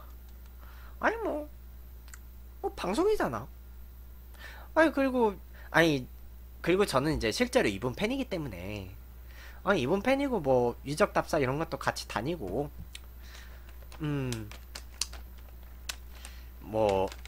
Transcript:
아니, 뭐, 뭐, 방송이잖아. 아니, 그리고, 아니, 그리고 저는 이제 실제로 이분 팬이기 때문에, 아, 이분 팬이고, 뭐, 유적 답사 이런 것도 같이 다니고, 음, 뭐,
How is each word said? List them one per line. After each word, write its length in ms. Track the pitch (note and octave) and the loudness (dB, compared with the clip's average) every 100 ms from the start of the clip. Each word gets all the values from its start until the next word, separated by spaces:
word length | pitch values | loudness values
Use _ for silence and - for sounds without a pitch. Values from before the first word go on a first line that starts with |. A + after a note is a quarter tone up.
| - - - - - - - - - - | -14 -16 -16 -16 -16 -14 -14 -14 -14 0
아니, 160 | C#4+ A4+ | 0 2
뭐, 320 | G4+ D4 D4 - - - - - - - - - - - | -2 -4 -6 -12 -14 -14 -14 -14 -14 -14 -14 -14 -14 -6
뭐, 100 | G4+ - | -6 -2
방송이잖아. 720 | - A#3 G4 G#4 A3 A2 - - - - - - - - - - - - - D#4+ | 0 4 6 6 4 0 -6 -12 -14 -14 -14 -14 -14 -14 -16 -14 -14 -14 2 6
아니, 160 | D#4 | 6
그리고, 420 | C#4 C4+ B3+ A3 F#3 - - - | 6 4 4 4 2 -8 -14 2
아니, 360 | D#3 E3 C#3+ B2+ - - - - - | 6 8 6 0 -10 -14 -14 -14 -2
그리고 240 | E3+ F#3 G3+ | 4 4 6
저는 300 | C3 D3+ C3+ | 4 4 4
이제 140 | A2 | 2
실제로 360 | - B3 B3+ C3+ | 4 4 6 4
이분 260 | G2 B2 B2 | 2 -2 0
팬이기 300 | G#3+ C4+ B3+ | 0 0 -2
때문에, 680 | F3+ C#3+ F2+ F#2 G#2 F#2 - - - - - - - | -4 -4 -6 -6 -6 -8 -12 -14 -16 -16 -14 -14 -2
아, 100 | F#3 G3 | 2 4
이분 260 | B2 G3 | 4 4
팬이고, 380 | A#3+ C4+ C#4+ A3+ | 4 4 4 2
뭐, 340 | C3+ B2+ A#2+ - C3 | 6 6 6 2 -4
유적 280 | D3+ G3+ | 2 4
답사 260 | F3 - D#3+ | 4 2 4
이런 180 | B2+ C#3+ | 4 2
것도 180 | - C3+ | -2 0
같이 300 | - - - | 0 -2 -2
다니고, 600 | - B2+ E3+ F#2 G#2+ D3 - - - - - - - - - - - - - | -2 -2 -2 -2 -2 -2 -6 -12 -12 -14 -14 -14 -14 -14 -14 -14 -14 -12 -6
음, 480 | D3+ C#3+ B2+ A2+ G#2+ - - - - - - - - - - - - - - - - - - - - - | -2 0 0 -2 -6 -12 -12 -12 -12 -8 -8 -8 -12 -14 -14 -14 -14 -12 -12 -12 -14 -14 -12 -12 -14 -14
뭐, 460 | E2+ A2 G#2+ F#2+ F#2+ - | -2 4 6 6 4 -2